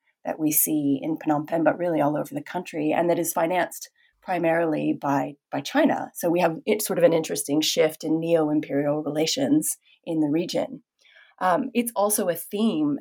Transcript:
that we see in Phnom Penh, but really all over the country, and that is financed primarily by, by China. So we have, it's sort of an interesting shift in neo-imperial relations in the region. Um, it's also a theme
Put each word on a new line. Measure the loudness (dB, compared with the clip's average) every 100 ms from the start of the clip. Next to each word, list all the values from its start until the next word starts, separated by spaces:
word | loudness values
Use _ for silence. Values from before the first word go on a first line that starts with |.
| _ _
that | -8 -2
we | 0
see | 2 0 0 2 0
in | 0 -4
Phnom | 0 0 0
Penh, | 0 2
but | 2
really | 0 2
all | 2 0
over | -4
the | -8
country, | -8 -8 -8 -4 -2 0
and | 2
that | 0
is | 0
financed | 0 0 0 -2 -6 -18 _ _ _
primarily | -6 0 2 2 2 0 -2 -2
by, | 0 0 0 -8 _
by | -8
China. | -4 2 2 2 -6
So | -4 0
we | 2
have, | 2 0 -2
it's | -2 0
sort | 4
of | 4
an |
interesting | 4 0 -4 -2 0
shift | 0 2 2 0
in | -2 -2
neo-imperial | 2 2 4 0 0 0 0 0
relations | -2 -2 -2 0 2 2 2 -6 _ _
in | -6 -2
the | 0
region. | 0 0 -2 -4 -8 _ _ _ -20 -20 -4
Um, | 0 0 0
it's | -2 -2 0
also | 0 0 -2
a | -4
theme | -4 -2 0 2 0 -2